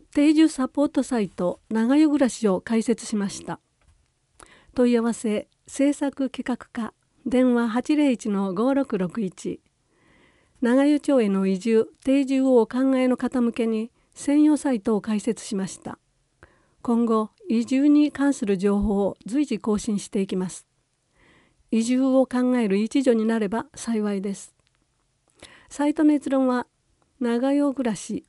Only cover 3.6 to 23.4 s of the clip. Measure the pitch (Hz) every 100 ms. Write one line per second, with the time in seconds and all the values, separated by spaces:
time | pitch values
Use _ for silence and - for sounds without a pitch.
3.6 | _ _ _ _ _ _ _ _ - _
4.6 | _ - 247 240 233 - 220 208 - _
5.6 | - - 277 277 285 - 262 - 254 233
6.6 | - - 214 - _ _ 240 254 254 240
7.6 | 233 233 - 302 285 233 214 196 196 185
8.6 | 254 277 269 202 180 233 185 - - -
9.6 | _ _ _ _ _ _ _ _ _ _
10.6 | 233 262 285 294 - 269 208 196 190 190
11.6 | 226 220 - _ 269 277 262 269 262 247
12.6 | 220 247 269 262 254 247 247 254 233 240
13.6 | 226 220 226 _ _ - - 294 302 294
14.6 | 285 233 - 208 220 214 233 202 - 196
15.6 | 190 - - - _ _ _ _ - _
16.6 | _ _ - 233 233 220 214 _ 392 220
17.6 | 220 262 294 294 294 269 277 269 202 190
18.6 | 202 202 208 196 196 - 190 269 285 214
19.6 | 226 208 - 202 - 208 190 185 185 -
20.6 | - _ _ _ _ _ _ _ _ _
21.6 | _ 226 226 254 262 262 247 247 254 247
22.6 | 214 196 220 285 262 226 220 226